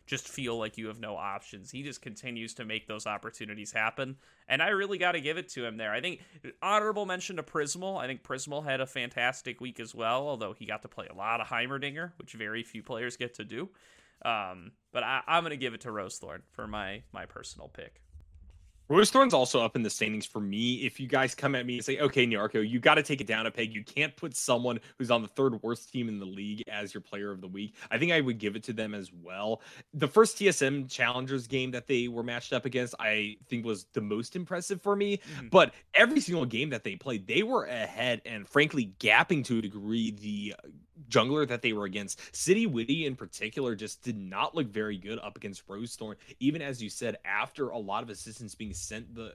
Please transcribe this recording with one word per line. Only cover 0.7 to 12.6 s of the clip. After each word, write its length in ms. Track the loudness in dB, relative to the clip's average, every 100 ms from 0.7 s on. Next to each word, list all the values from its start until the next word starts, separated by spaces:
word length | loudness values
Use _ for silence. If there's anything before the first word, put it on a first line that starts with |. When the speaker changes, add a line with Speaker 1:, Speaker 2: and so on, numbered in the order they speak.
| -6
Speaker 1:
you 120 | -10
have 120 | -10
no 160 | -10 -8
options. 540 | -6 -8 -12 -18 -16
He 120 | -12
just 200 | -12 -12
continues 500 | -14 -12 -10 -10 -10
to 120 | -10 -6
make 200 | -6 -6
those 200 | -8 -6
opportunities 680 | -6 -8 -12 -12 -10 -6
happen, 440 | 0 0 0 -6 -8 _ _ -2
and 140 | 2
I 60 | 4
really 300 | 2 0 0
gotta 200 | 2 2
give 200 | -2 -4
it 100 | -6
to 140 | -8
him 140 | -6 -4
there. 140 | -4
I 100 | -2
think 180 | -4 -6 -14 -18 -18 -8
honorable 460 | 0 2 2 0 -2
mention 300 | -4 -6 -8
to 60 |
Prismal. 560 | -4 -2 -2 -2 -4 -4
I 80 | -6
think 160 | -8
Prismal 400 | -8 -8 -6 -6
had 200 | -2 -2
a 40 | -2
fantastic 760 | -4 -4 0 0 0 -6 -10
week 180 | -10 -10
as 140 | -12
well, 340 | -4 0 0 0
although 240 | -4 -6
he 140 | -8 -8
got 160 | -8
to 60 | -10
play 180 | -14 -14
a 80 |
lot 260 | -6 -2 -2
of 60 | -2
Heimerdinger, 680 | -2 -2 -4 -6 -6 -10 -12
which 160 | -18
very 280 | -10 -6 -6